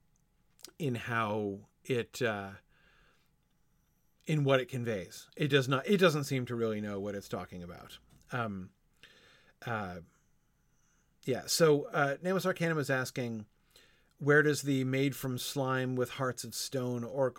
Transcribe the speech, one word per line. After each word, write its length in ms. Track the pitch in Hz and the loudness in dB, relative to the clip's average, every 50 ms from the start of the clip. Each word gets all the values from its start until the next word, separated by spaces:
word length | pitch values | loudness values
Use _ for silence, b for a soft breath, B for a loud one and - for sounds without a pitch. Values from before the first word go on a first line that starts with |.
| _ _ _ _ _ _ _ _ _ _ _ _ - - _ - | _ _ _ _ _ _ _ _ _ _ _ _ -20 -20 _ -6
in 180 | 170 135 120 | -4 -4 -4
how 640 | 110 - 120 117 113 113 104 107 110 107 101 98 101 - - _ _ _ | -4 -4 -2 -2 0 0 0 0 0 -2 -2 -4 -6 -10 -18 _ _ _
it, 360 | - 131 117 110 - - - | -2 -2 -2 -2 -4 -4 -2
uh, 280 | 127 113 107 101 98 98 98 - _ b b b b b b b b b b b b b b _ _ _ _ _ _ _ _ _ _ _ _ _ _ _ _ _ - | -2 0 0 -2 -6 -10 -12 -16 _ b b b b b b b b b b b b b b _ _ _ _ _ _ _ _ _ _ _ _ _ _ _ _ _ -4
in 180 | - 156 151 143 | 0 2 2 4
what 160 | 135 135 131 | 4 4 4
it 100 | 127 - | 2 0
conveys. 580 | 131 123 120 117 107 95 87 87 - - - - - | -4 -4 -2 -2 -2 -4 -4 -8 -12 -18 -20 -16 -6
It 120 | - 156 139 | -2 0 4
does 200 | 143 139 127 127 | 4 4 4 4
not, 200 | 139 131 - - | 2 0 4 4
it 100 | 208 180 | 4 6
doesn't 280 | 185 170 143 151 139 | 6 6 6 4 -2
seem 200 | - 139 131 123 120 | 0 -2 -2 -2 -2
to 80 | 123 | -2
really 260 | 117 113 110 107 107 | 0 0 0 0 -2
know 180 | 107 104 101 98 | -4 -4 -4 -4
what 160 | 98 104 101 | -4 -4 -4
it's 120 | 98 - - | -6 -8 -6
talking 360 | - 98 90 - 98 90 87 | -8 -8 -8 -8 -12 -12 -12
about. 340 | 87 85 - - - - - _ _ - - - - | -12 -14 -16 -16 -18 -20 -20 _ _ -20 -20 -16 -8
Um, 380 | - 123 117 107 98 95 90 - _ _ _ _ _ B B B B B B B B B B B B B - | -6 -4 -4 -4 -6 -8 -10 -12 _ _ _ _ _ B B B B B B B B B B B B B -8
uh, 320 | 120 113 107 101 92 90 90 85 - _ _ _ _ _ _ _ _ _ _ _ _ _ _ _ _ _ _ _ _ _ _ - | -6 -4 -4 -4 -6 -8 -10 -14 -16 _ _ _ _ _ _ _ _ _ _ _ _ _ _ _ _ _ _ _ _ _ _ -4
yeah, 180 | 135 123 101 - | -4 -4 -4 -2
so, 420 | - - - 170 156 147 143 - - - | -2 2 4 6 6 6 4 2 -2 0
uh, 220 | 165 143 139 139 - | 0 2 2 0 -2
Namus 240 | 170 180 190 180 156 | -2 0 0 0 0
Arcanum 320 | 190 185 - 170 165 160 156 | -2 -2 0 0 0 0 0
is 120 | 135 139 | 0 0
asking, 560 | 135 131 127 - - 139 123 117 113 110 107 _ _ b b b b b b b b b b b b b | 0 -2 -2 -4 -4 -6 -4 -4 -6 -8 -10 _ _ b b b b b b b b b b b b b
"Where 220 | 139 139 147 151 | 2 6 6 6
does 200 | 147 151 143 139 | 6 6 2 2
the 240 | 135 143 139 131 131 | 2 0 2 2 2
made 300 | 131 131 135 139 143 127 | 2 2 2 2 0 0
from 220 | - - 131 127 120 | -2 -4 -4 -4 -4
slime 580 | - - - 143 131 131 131 131 131 127 127 | -4 -4 -2 -2 0 0 0 0 0 0 0
with 160 | 123 123 123 | 0 -2 -2
hearts 340 | - - 135 127 120 - - | -2 -4 -2 -2 -2 -4 -8
of 100 | 117 - | -8 -8
stone 480 | - - - - 135 123 123 123 120 117 | -8 -8 -4 -4 -2 -2 -2 -2 -4 -4
orc 340 | 110 - 139 135 123 120 | -4 0 2 2 2 0